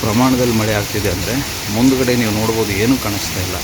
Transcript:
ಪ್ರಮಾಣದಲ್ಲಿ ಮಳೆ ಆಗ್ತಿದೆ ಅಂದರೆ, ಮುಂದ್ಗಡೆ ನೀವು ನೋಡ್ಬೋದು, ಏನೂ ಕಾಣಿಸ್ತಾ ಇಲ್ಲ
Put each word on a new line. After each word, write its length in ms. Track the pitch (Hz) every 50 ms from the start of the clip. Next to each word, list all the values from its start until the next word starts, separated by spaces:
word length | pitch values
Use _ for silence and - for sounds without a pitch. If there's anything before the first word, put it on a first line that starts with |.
| 117
ಪ್ರಮಾಣದಲ್ಲಿ 520 | 110 101 120 127 127 131 123 127 123 113 110
ಮಳೆ 100 | 107 110 107 104
ಆಗ್ತಿದೆ 300 | 104 - - 107 98 101 90
ಅಂದರೆ, 200 | 95 90 92 117 139 135 - - - - 110 104
ಮುಂದ್ಗಡೆ 400 | 110 123 135 131 127 131 123 123 120
ನೀವು 100 | 117 107 104 104
ನೋಡ್ಬೋದು, 320 | 110 110 110 110 110 101 101 95 107
ಏನೂ 120 | 120 135 120 -
ಕಾಣಿಸ್ತಾ 380 | 107 104 95 87 82 82 95 92
ಇಲ್ಲ 120 | 92 90 87